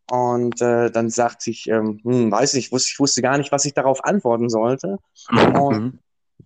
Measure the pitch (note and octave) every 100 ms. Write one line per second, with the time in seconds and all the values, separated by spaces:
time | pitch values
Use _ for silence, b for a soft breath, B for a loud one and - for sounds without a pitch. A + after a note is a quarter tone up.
0 | - B2 B2 A#2+ A#2+ A#2 A#2+ A#2+ A#2 A#2
1 | A2+ A2+ A#2+ - - A2+ - A2 G#2+ G#2+
2 | A2+ B2 A2+ G2+ C#3 C3+ - B2+ - -
3 | C#3 - B2+ C#3+ C#3 C#3+ D3 D3 C3 C3
4 | - G3 B2 A#2 A#2 A2 A#2 C3+ F3+ G3
5 | _ _ B A#2 - C#3 C#3 G#2+ A#2+ -
6 | _ _ _ _